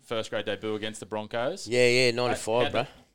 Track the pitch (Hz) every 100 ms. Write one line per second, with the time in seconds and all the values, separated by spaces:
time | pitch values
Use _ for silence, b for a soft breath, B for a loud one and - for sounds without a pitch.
0 | - 113 107 113 104 101 110 107 107 107
1 | 98 107 107 117 131 190 104 120 123 123
2 | 123 117 123 127 - 117 123 113 139 -
3 | _